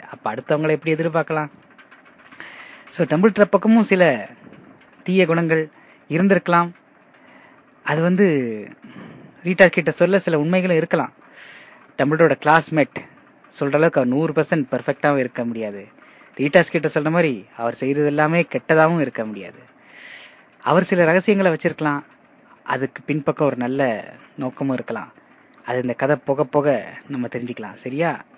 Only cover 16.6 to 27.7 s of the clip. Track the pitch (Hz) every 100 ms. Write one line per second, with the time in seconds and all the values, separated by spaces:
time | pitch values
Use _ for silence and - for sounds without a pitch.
16.6 | 165 170 151 156 151 170 165 110 - -
17.6 | 117 117 131 143 147 147 151 170 170 127
18.6 | - 160 156 170 131 - 110 98 90 -
19.6 | - _ - - - - - - _ _
20.6 | - 165 185 180 165 180 185 196 190 156
21.6 | 175 151 151 143 - _ _ _ _ -
22.6 | - 131 131 - - 151 160 - 143 123
23.6 | 123 135 131 104 - - - - 127 -
24.6 | 139 127 - 113 104 - _ _ _ _
25.6 | - 127 123 117 135 139 - 139 139 147
26.6 | 143 123 92 - - 135 120 123 120 117
27.6 | 104